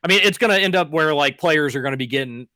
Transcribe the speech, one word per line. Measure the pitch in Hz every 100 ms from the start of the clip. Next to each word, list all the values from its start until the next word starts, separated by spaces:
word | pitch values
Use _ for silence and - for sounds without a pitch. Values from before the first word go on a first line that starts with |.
I | 165
mean, | 196
it's | 196 190
gonna | 233 196
end | 190
up | 185 165
where, | 156 156
like, | 147 139 139
players | 175 156 147 131
are |
gonna | 135 135
be | 127
getting | 135 131 120 123